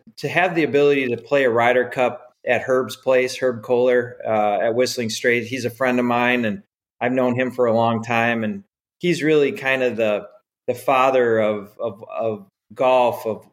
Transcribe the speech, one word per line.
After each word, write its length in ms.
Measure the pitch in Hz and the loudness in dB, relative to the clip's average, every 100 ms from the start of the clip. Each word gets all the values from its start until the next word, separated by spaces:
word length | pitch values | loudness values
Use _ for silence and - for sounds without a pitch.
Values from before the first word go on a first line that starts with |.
| - - | -14 -10
to 100 | 143 | -4
have 280 | 147 180 165 | 0 0 0
the 80 | |
ability 440 | 143 139 143 143 127 | 0 2 2 2 0
to 80 | 117 | -4
play 280 | - 143 131 | -2 0 2
a 40 | |
Ryder 400 | 117 120 127 120 | 2 4 2 0
Cup 440 | 135 123 104 - _ - | 0 -2 -2 -14 _ -2
at 180 | 117 | 0
Herb's 320 | - 131 117 - | 0 -2 -2 -6
place, 420 | - 127 127 - | 0 2 2 -2
Herb 260 | 127 120 | -2 -2
Kohler, 540 | 110 123 127 123 120 - - | -2 0 2 2 0 -6 -4
uh, 340 | 110 104 101 | 0 0 0
at 160 | 117 117 | 0 0
Whistling 340 | 123 - 113 | 0 -2 -6
Straits, 360 | 110 127 120 110 | -2 0 0 -2
he's 180 | 131 117 | -6 -6
a 40 | |
friend 300 | 113 131 123 | -2 -2 0
of 60 | 123 | 0
mine, 380 | 120 123 123 | 2 2 0
and 200 | 113 101 - _ _ - | -2 -4 -10 _ _ -6
I've 140 | 120 | -2
known 260 | 131 127 123 | 0 0 0
him 120 | 127 | -2
for 160 | 123 120 | 0 0
a 60 | |
long 300 | 113 117 113 | 2 2 0
time, 400 | 110 117 117 117 | -2 0 0 0
and 220 | 110 98 - _ _ _ | -4 -8 -12 _ _ _
he's 240 | 175 151 | -4 -2
really 300 | 147 156 139 | 2 2 2
kind 280 | - 135 131 | -2 -2 0
of 140 | 127 110 | 0 0
the, 320 | 110 104 - - _ _ - | -2 -2 -6 -20 _ _ -8
the 80 | 120 | -6
father 640 | - 131 135 131 120 113 | 0 2 4 4 2 2
of, 320 | 107 107 101 - | 0 -2 -8 -10
of, 240 | 117 104 - | -10 -10 -12
of 340 | - 113 104 98 _ _ | -6 -6 -6 -12 _ _
golf, 520 | 107 127 127 123 - 113 | -2 2 4 2 0 -4
of, 220 | 101 - | -8 -10